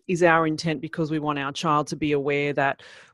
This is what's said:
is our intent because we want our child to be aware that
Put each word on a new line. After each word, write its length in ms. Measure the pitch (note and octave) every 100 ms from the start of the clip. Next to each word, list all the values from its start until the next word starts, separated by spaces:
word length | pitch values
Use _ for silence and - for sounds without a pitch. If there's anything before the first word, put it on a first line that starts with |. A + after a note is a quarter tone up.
| -
is 140 | E3+
our 240 | F3 E3 D#3+
intent 340 | D#3 E3 D#3
because 280 | D#3 - D3+
we 80 | D#3
want 220 | D3 C#3+
our 120 | C#3
child 360 | C#3 E3+ D3 D3+
to 80 | D3+
be 160 | D3+
aware 420 | D3 C#3+ C#3+ D3
that 300 | C#3+ C#3 - - - -